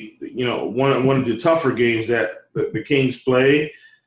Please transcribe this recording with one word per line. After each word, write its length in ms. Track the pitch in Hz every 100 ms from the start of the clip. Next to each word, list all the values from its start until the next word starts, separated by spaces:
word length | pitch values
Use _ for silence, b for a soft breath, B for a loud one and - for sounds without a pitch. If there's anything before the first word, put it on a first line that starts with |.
| - -
a, 40 | -
you 200 | - 123
know, 200 | 110 87
one, 400 | 113 135 123 131
one 120 | 135
of 60 | 123
the 100 | 110
tougher 340 | 165 160 135
games 360 | 113 120 113 110
that 240 | 117 - - _ 151
the, 160 | -
the 80 | 110
Kings 400 | - 143 131 127
play. 500 | - 127 135 147 151 b b b